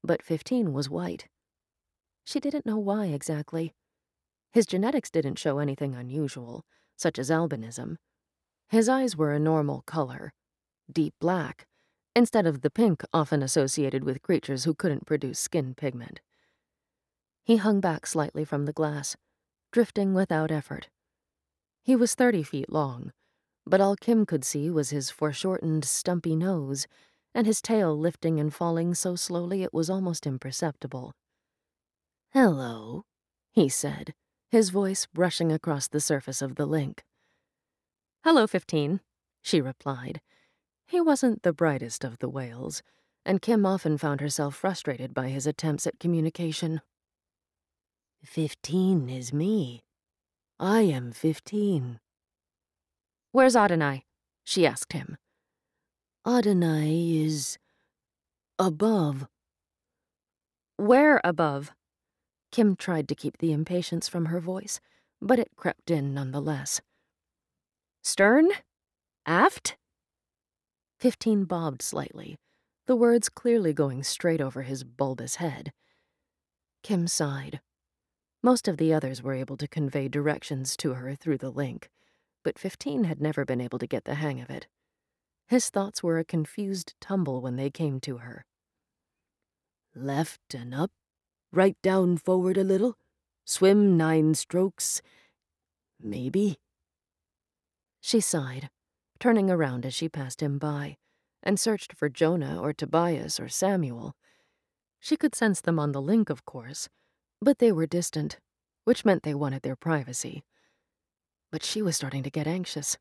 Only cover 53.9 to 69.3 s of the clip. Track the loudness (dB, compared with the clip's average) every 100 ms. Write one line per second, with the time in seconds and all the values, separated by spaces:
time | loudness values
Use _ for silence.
53.9 | -2 -8 _ _ _ -4 4 4 4 -6
54.9 | -10 -10 -16 _ _ _ _ _ _ _
55.9 | _ _ _ 0 2 4 4 4 2 2
56.9 | 2 2 2 0 -2 -6 -10 _ _ _
57.9 | _ _ _ _ _ _ -2 0 2 2
58.9 | 2 2 -2 -8 _ _ _ _ _ _
59.9 | _ _ _ _ _ _ _ _ -2 6
60.9 | 8 8 6 4 2 0 0 -6 -16 _
61.9 | _ _ _ _ _ _ 2 2 2 -2
62.9 | -2 -2 -4 -6 -2 0 0 -2 -4 -2
63.9 | -4 -4 -4 -2 -4 -4 -8 -8 -12 _
64.9 | _ _ _ 0 2 0 _ -6 -4 -2
65.9 | -2 -2 -4 -6 -6 -4 -4 -4 -6 -8
66.9 | _ _ _ _ _ _ _ _ _ _
67.9 | _ -4 4 6 8 6 2 -6 _ _
68.9 | _ _ _ 0